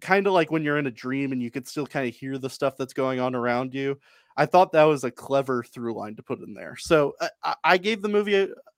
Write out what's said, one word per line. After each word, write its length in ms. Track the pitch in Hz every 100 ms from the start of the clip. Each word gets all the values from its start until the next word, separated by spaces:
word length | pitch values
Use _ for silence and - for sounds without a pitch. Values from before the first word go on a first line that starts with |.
kinda 300 | - 190 202
like 200 | 185 156
when 120 | 160
you're 140 | 147 147
in 100 | 139
a 40 |
dream 400 | 107 127 135 139
and 100 | 131
you 80 | 120
could 180 | 135 -
still 180 | 151 135
kinda 220 | 147 123
hear 280 | - 135 135
the 120 | 131
stuff 280 | - 139 135
that's 160 | 131
going 260 | - 131 127
on 140 | 127 127
around 380 | 120 120 131
you. 260 | 135 139 139 _ _ _ -
I 80 | 147
thought 260 | 180 185
that 100 | 156
was 200 | 156 147
a 80 | 123
clever 520 | - - 135 135 123
through 320 | 117 123 117 107
line 200 | 107 110
to 80 |
put 160 | - 123
in 140 | -
there. 220 | 101 82 -
So, 360 | - 160 143 -
I, 100 | 165 -
I, 120 | 151 -
I 140 | 160 185
gave 240 | 202 220
the 80 | 208
movie 260 | 208 208 196
a, 140 | 190 - _